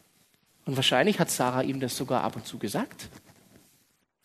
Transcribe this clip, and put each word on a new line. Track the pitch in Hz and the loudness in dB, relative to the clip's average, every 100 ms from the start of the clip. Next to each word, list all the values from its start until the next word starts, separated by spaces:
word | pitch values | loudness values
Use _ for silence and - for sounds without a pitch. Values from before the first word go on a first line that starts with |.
| _ _ _ _ _ _ - | _ _ _ _ _ _ -6
Und | 131 | -2
wahrscheinlich | 127 127 185 202 | 2 4 4 4
hat | 170 | 2
Sarah | - 123 127 | 2 0 2
ihm | 139 135 | 0 -2
das | 127 - | -4 -4
sogar | 127 123 | -2 0
ab | 107 120 | 0 -6
und | - | -10
zu | 120 | -8
gesagt. | 104 143 277 - - - - - _ - _ _ _ _ _ _ | -4 -4 -4 -10 -18 -20 -20 -20 _ -20 _ _ _ _ _ _